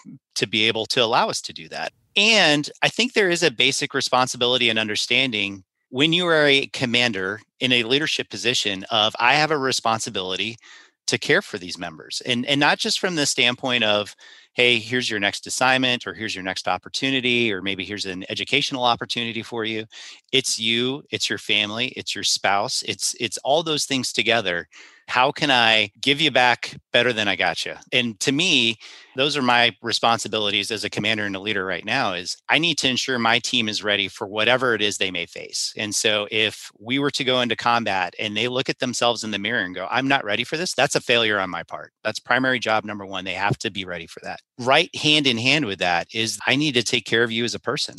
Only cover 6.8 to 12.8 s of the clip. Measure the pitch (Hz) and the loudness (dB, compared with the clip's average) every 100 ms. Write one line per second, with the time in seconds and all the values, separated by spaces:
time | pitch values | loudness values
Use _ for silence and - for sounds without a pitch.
6.8 | 127 120 123 95 95 107 - - 127 123 | 0 2 2 0 -4 -6 -10 -4 0 2
7.8 | 113 139 151 - 120 104 110 127 104 95 | 2 0 0 -4 -6 -4 -2 0 -2 -4
8.8 | 95 113 110 - 120 143 151 156 131 120 | -2 0 2 2 2 4 2 0 0 0
9.8 | 117 113 - 104 92 92 104 117 - - | 0 -2 -2 -6 -4 -4 -6 -8 -18 -20
10.8 | - _ - 123 - 160 - 104 90 85 | -20 _ -4 -2 2 2 2 -10 -10 -10
11.8 | 87 78 - - - 120 131 143 147 196 | -10 -12 -12 -8 -2 -2 0 2 4 2